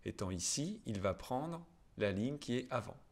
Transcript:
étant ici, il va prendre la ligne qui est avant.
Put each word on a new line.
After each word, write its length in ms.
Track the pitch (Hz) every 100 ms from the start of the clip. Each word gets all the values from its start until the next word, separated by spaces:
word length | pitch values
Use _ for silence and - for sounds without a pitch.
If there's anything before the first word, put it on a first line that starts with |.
| 107
étant 240 | - 95
ici, 500 | 92 - - 156 214 -
il 140 | 104
va 120 | 98
prendre 540 | 92 - 127 156 170 170 - - -
la 140 | 104
ligne 260 | 98 117 143
qui 180 | - 120
est 100 | 127
avant. 260 | 127 - - -